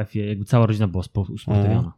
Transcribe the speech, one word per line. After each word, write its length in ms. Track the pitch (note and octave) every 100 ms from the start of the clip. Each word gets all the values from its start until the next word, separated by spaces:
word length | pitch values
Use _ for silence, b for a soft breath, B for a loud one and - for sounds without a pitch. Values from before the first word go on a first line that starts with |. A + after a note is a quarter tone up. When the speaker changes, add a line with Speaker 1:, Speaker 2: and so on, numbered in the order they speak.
Speaker 1:
F-ie, 260 | G#2 G#2+ G#2
jakby 180 | G2+
cała 220 | G2+ B2 A2
rodzina 220 | G#2+ G#2+
była 140 | F2+
spo-, 300 | - G#2 F#2
usportowiona. 440 | A2 - G2+ G2+ A2+
Speaker 2:
Mhm. 160 | E3+